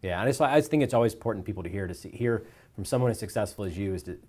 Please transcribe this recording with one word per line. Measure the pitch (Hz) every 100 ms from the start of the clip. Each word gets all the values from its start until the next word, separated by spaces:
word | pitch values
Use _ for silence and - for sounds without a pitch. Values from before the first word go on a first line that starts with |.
Yeah, | 95 87
and | 117
it's, | 131
I | 147 147
just | 151
think | 156
it's | 131
always | 120 117 -
important | 117 104 90
people | 95
to | 85
hear, | 95 92
to | 90
see, | -
hear | - 120 113 - - - -
from | 98
someone | 127 123
as | 110
successful | 101 - 104 - 101
as | 82
you | 98 92
is |
to, | 87 90